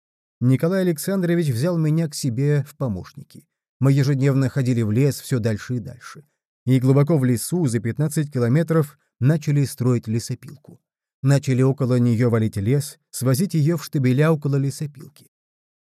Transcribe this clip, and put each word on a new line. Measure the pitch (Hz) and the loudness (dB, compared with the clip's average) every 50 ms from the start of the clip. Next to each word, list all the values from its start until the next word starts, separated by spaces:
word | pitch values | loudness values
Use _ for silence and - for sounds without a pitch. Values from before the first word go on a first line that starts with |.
| _ _ _ _ _ _ _ - | _ _ _ _ _ _ _ -2
Николай | 120 127 131 127 - 165 190 190 | 0 2 2 2 2 0 0 0
Александрович | 185 180 170 - - - 196 196 180 170 170 170 170 147 | 0 0 0 -2 -2 -4 -2 -2 0 0 0 0 0 0
взял | 120 110 135 180 175 165 | 0 0 0 -2 0 0
меня | 160 156 151 165 165 147 | 0 0 0 0 0 -2
к | - | -4
себе | - - 135 113 110 139 147 147 143 139 | -6 -4 -4 -2 -2 0 0 0 0 -2
в | 147 - - | -4 -8 -6
помощники. | 143 127 101 90 82 - - - - _ - - - _ _ _ _ _ _ - | -4 -4 -4 -6 -8 -12 -18 -20 -20 _ -20 -20 -20 _ _ _ _ _ _ 0
Мы | 123 135 | 2 2
ежедневно | 139 139 135 139 147 131 131 139 135 - 135 120 | 4 4 2 0 0 0 0 0 2 2 0 0
ходили | - 143 131 120 127 117 117 | -2 -2 0 0 0 0 0
в | 104 | 0
лес | 104 117 139 143 127 - | 0 2 2 0 0 -2
всё | - - 139 123 | -6 -4 -4 -2
дальше | 107 113 107 101 - - 127 120 | -2 -2 -4 -4 -6 -6 -8 -8
и | |
дальше. | 98 - - - - - - - - _ _ _ _ _ _ _ - | -8 -10 -16 -18 -20 -20 -20 -20 -20 _ _ _ _ _ _ _ 0
И | 123 127 131 | 2 2 2
глубоко | 123 131 135 139 143 143 - 135 | 4 4 4 4 4 4 2 0
в | 131 | 2
лесу, | 123 123 110 - - - 175 170 | 2 0 0 -2 -4 -4 -2 0
за | 131 110 120 | 0 0 -2
пятнадцать | 107 117 110 - 143 131 - 160 151 147 | -4 -4 -4 -2 -4 -4 -2 -4 -4 -4
километров, | - 131 120 117 123 160 170 139 165 165 147 147 - _ _ _ _ - | -2 -2 0 2 2 2 2 2 2 0 0 0 -4 _ _ _ _ -2
начали | 117 131 156 160 - - 143 143 139 | 0 2 2 2 0 0 0 0 0
строить | 120 - - 120 123 123 113 - 113 | -2 -2 -2 0 0 0 0 -2 -2
лесопилку. | 110 117 - - 127 - - - 151 - _ - - _ _ _ _ _ _ _ _ _ - | -4 -4 -4 -6 -10 -12 -12 -20 -20 -20 _ -20 -20 _ _ _ _ _ _ _ _ _ 2
Начали | 135 139 139 143 - 131 120 131 | 2 2 2 2 0 0 2 2
около | 135 131 - 139 120 127 123 | 2 2 0 0 0 2 2
неё | 120 120 117 107 123 120 | 2 2 2 2 2 2
валить | 113 113 110 110 - 107 | 2 2 0 0 -2 -2
лес, | 98 107 135 143 143 - - _ _ _ | -2 0 0 0 -2 -4 -10 _ _ _
свозить | - - 120 127 135 123 196 190 - | -12 -4 -2 0 0 0 0 -2 0
её | 160 143 151 175 | 0 2 2 0
в | 165 - | -2 -4
штабеля | - - 156 127 127 123 131 151 160 | -6 -4 0 0 2 2 2 4 2
около | 165 151 - 143 139 | 2 0 0 -2 -2
лесопилки. | 139 135 139 135 - 156 143 - 131 - - _ - - _ _ _ _ _ _ _ _ _ _ _ _ _ _ | 0 -2 -2 -4 -6 -10 -12 -12 -14 -20 -20 _ -20 -20 _ _ _ _ _ _ _ _ _ _ _ _ _ _